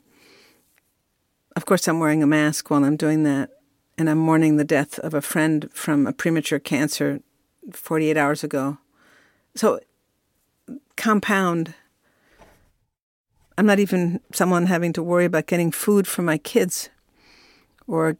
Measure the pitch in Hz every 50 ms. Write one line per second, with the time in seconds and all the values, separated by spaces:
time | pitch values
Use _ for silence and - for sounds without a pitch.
0 | _ _ _ _ _ _ _ _ _ _ _ _ _ _ _ _ _ _ _ _
1 | _ _ _ _ _ _ _ _ _ _ - 170 - - 196 175 - 180 165 165
2 | 160 151 151 156 151 143 156 151 151 151 147 - - - 151 143 139 139 151 147
3 | 165 151 156 156 151 147 139 139 127 - _ _ _ _ _ _ _ _ _ -
4 | 165 160 156 160 160 160 160 160 160 156 151 151 147 151 165 139 147 - - -
5 | - 160 151 143 139 - - 170 156 160 156 151 151 - - - - 165 151 143
6 | 139 - - - - 175 165 160 147 - 156 139 - - - 127 151 143 - -
7 | 147 143 143 - - _ _ _ _ _ _ _ - 262 - - - - 160 160
8 | 156 151 156 156 143 139 151 147 - 147 - 139 131 139 147 - _ _ _ _
9 | _ _ _ _ _ _ _ _ _ _ - - 214 208 - - - _ _ _
10 | _ _ _ _ _ _ _ _ _ _ _ _ _ - 247 294 _ _ - -
11 | - 226 214 202 - - 208 196 190 175 170 170 165 160 - - _ _ _ _
12 | _ _ _ _ _ _ _ _ - _ _ _ _ _ _ _ _ _ _ _
13 | _ _ _ _ _ _ _ _ _ _ - - 202 208 202 196 202 180 190 180
14 | 175 170 170 - _ _ - - 190 180 180 175 175 185 185 165 175 170 156 175
15 | 160 175 175 175 175 175 180 156 151 - 180 175 170 165 - - - 208 208 202
16 | 190 - - - 175 170 156 156 - - - 226 190 180 - - - - _ _
17 | _ _ _ _ _ _ _ _ _ _ _ _ _ _ _ _ _ - 185 165
18 | 160 160 156